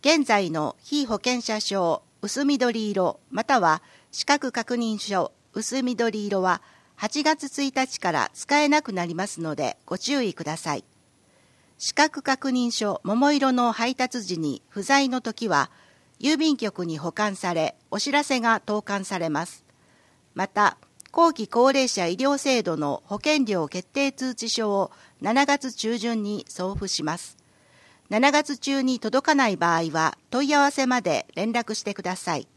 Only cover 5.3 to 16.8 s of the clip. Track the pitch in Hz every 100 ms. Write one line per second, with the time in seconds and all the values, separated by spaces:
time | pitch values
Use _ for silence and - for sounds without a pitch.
5.3 | _ _ - 220 262 254 226 233 214 208
6.3 | 196 185 180 - _ _ _ 214 294 302
7.3 | 311 277 - 277 262 262 - 185 156 110
8.3 | - - 285 294 302 302 190 175 170 202
9.3 | - 160 147 131 - - 185 - 285 226
10.3 | - 147 160 165 139 - _ _ _ _
11.3 | _ _ _ _ _ - - 302 294 277
12.3 | 262 277 254 240 - 208 - 180 220 285
13.3 | 294 269 247 240 220 233 262 254 247 190
14.3 | 175 151 131 _ - 190 277 277 254 233
15.3 | 214 226 151 131 _ _ _ _ _ 277
16.3 | 311 320 277 220 -